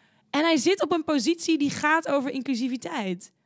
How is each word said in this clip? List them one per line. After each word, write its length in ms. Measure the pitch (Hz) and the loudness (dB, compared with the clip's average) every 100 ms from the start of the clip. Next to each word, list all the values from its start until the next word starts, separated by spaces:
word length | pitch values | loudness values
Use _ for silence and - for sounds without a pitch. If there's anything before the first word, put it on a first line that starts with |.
| _ _ _ | _ _ _
En 100 | 285 | 0
hij 120 | 330 320 | 2 4
zit 260 | 302 392 | 2 2
op 100 | 294 | 2
een 120 | 339 | 0
positie 540 | 311 294 220 339 - 311 | 2 0 2 0 0 2
die 120 | 285 | 0
gaat 380 | - 302 320 - | 0 2 2 2
over 220 | 277 269 | 0 0
inclusiviteit. 1040 | 269 247 240 254 247 - 311 196 180 - _ | -4 -4 -2 -2 -4 -6 -6 -4 -6 -10 _